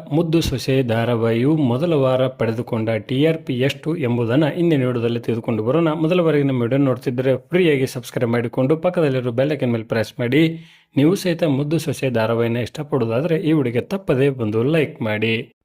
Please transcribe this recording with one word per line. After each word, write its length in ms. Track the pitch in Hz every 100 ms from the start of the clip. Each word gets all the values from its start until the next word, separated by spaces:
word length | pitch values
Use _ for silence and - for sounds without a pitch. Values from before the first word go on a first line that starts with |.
| -
ಮುದ್ದು 280 | 147 165 165
ಸೊಸೆ 420 | - 127 - 135
ಧಾರಾವಾಹಿಯು 760 | 123 113 117 117 113 113 135 156
ಮೊದಲ 360 | 131 123 170
ವಾರ 340 | 151 131 127 131
ಪಡೆದುಕೊಂಡ 640 | - 117 113 113 113 110
ಟಿ 360 | 110 107 131 156
ಆರ್ 120 | 160
ಪಿ 220 | - 123
ಎಷ್ಟು 360 | 135 - 151 175
ಎಂಬುದನ್ನ 480 | 120 120 113 131
ಇಂದಿನ 420 | 147 175 170 143 127
ವಿಡಿಯೋದಲ್ಲಿ 340 | 120 117 117
ತಿಳಿದುಕೊಂಡು 420 | 120 113 127 107
ಬರೋಣ. 300 | 110 156 165
ಮೊದಲ 300 | 156 160 180
ಬಾರಿಗೆ 220 | 160 151
ನಮ್ಮ 180 | 139 131
ವಿಡಿಯೋ 180 | 117 139
ನೋಡ್ತಿದ್ರೆ 560 | 139 123 - 123 131 123
ಫ್ರೀಯಾಗಿ 500 | - 180 170 139 131
ಸಬ್ಸ್ಕ್ರೈಬ್ 460 | 131 - - 120
ಮಾಡಿಕೊಂಡು 440 | 120 117 - 131 160
ಪಕ್ಕದಲ್ಲಿರೋ 560 | 180 180 147 131 123
ಬೆಲ್ 200 | 117 143
ಐಕಾನ್ 200 | 143 127
ಮೇಲೆ 120 | 117
ಪ್ರೆಸ್ 360 | 110 113 104 -
ಮಾಡಿ. 380 | 120 143 165 165 - - _ 139
ನೀವು 180 | 151
ಸಹಿತ 300 | 196 185 170
ಮುದ್ದು 340 | 170 135 147 160
ಸೊಸೆ 320 | 147 123 135
ಧಾರಾವಾಹಿನ 460 | 117 110 117 117 117
ಇಷ್ಟಪಡೋದಾದ್ರೆ 800 | 113 - 143 139 113 117 170 160
ಈ 160 | 147
ವಿಡಿಯೋಗೆ 280 | 156 123 117
ತಪ್ಪದೇ 480 | - 196 - 127 143
ಒಂದು 340 | 123 110 110
ಲೈಕ್ 400 | 127 165 135 -
ಮಾಡಿ. 500 | 110 107 113 113 - _